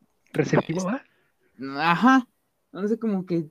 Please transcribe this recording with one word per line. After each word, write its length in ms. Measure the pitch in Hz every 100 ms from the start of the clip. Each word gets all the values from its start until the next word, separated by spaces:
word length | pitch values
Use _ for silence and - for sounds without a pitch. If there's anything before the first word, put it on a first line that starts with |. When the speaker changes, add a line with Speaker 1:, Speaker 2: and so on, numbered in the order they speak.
| _ _ _
Speaker 1:
¿Receptivo, 420 | 156 - 151 - 165
Speaker 2:
es- 80 |
Speaker 1:
va? 200 | 185 262 - _ _ _ _ - 135 139
Speaker 2:
Ajá. 480 | 165 170 240 262 240 _ _ _ _
No 140 | 175 208
sé, 100 | 220
como 260 | 226 190
que 220 | 180 170 156